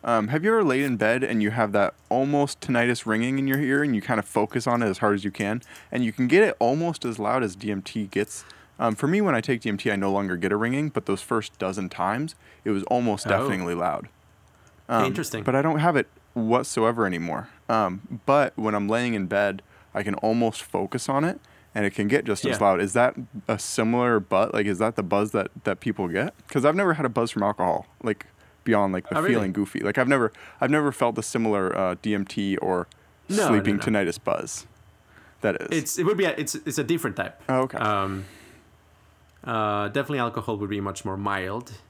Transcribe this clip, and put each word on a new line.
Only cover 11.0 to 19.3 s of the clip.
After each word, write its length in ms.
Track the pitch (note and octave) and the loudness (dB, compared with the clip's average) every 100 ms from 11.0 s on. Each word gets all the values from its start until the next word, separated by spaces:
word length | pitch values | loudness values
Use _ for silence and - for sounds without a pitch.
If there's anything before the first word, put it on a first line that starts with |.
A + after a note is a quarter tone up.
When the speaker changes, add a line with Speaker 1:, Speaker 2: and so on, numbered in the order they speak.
| - | -2
Speaker 1:
those 160 | G2 | -4
first 380 | - A#2 - _ | -2 -4 -4 _
dozen 300 | F#2+ F#2+ F#2 | -6 -4 -8
times, 440 | - F#2 A2+ D#3 - - - - | -4 -2 -2 -6 -10 -20 -10 -4
it 60 | |
was 100 | G2+ F#2 | -4 0
almost 420 | B2 A#2+ G2+ - | 0 0 -2 0
Speaker 2:
Oh. 20 | |
Speaker 1:
deafeningly 460 | G2 C3+ F#2+ F2 F2 | 0 2 -2 -2 -2
loud. 320 | F2 D2+ - _ _ _ _ _ - _ - | -2 -4 -8 _ _ _ _ _ -20 _ -2
Um, 160 | A#2 G#2 | 0 2
Speaker 2:
Interesting. 380 | C3 D#3+ A2 | 0 -6 -4
Speaker 1:
but 120 | G#2 C3 | 4 4
I 60 | |
don't 180 | D#3 D#3 | 4 2
have 160 | E3 D3 | 4 2
it 120 | - _ _ | 0 _ _
whatsoever 720 | A#2+ A2+ A#2+ - - A2+ A#2 G2+ | -4 2 2 2 2 2 2 0
anymore. 440 | E2+ E2+ D#2 - - - | 0 -4 -6 -8 -18 -2
Um, 540 | A2+ G2 F#2 - A#2+ - | 0 0 -2 -10 -8 2
but 320 | C#3 C#3 - | 4 4 0
when 160 | A2 | -2
I'm 140 | G#2 G2+ | 0 0
laying 260 | A2+ B2 | 0 0
in 140 | A2 | -2
bed, 340 | F#2 | 0